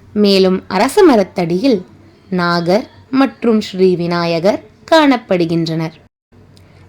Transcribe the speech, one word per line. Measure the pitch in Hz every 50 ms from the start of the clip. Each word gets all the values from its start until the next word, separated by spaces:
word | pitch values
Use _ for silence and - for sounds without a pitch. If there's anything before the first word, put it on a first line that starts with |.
| - - - 214 208
மேலும் | 202 196 190 190 185 185 190 - - -
அரச | 190 220 269 - 427 392 320
மரத்தடியில் | 254 214 196 185 - - 175 160 170 185 233 277 233 180 180 - - - - - _ _ _ - 190 180
நாகர் | 175 175 170 175 170 170 185 220 269 - - - - _ - 262
மற்றும் | 269 - - - - 233 220 214 208 -
ஸ்ரீ | - 180 190 185 180 170
விநாயகர் | 175 170 175 170 170 170 170 165 160 202 262 320 - - _ _ _ -
காணப்படுகின்றனர். | 330 320 302 277 254 233 - - 196 175 170 160 165 170 165 160 160 165 160 160 - - _ _ _ _ _ _ _ - - _ _ _ - _ _ - -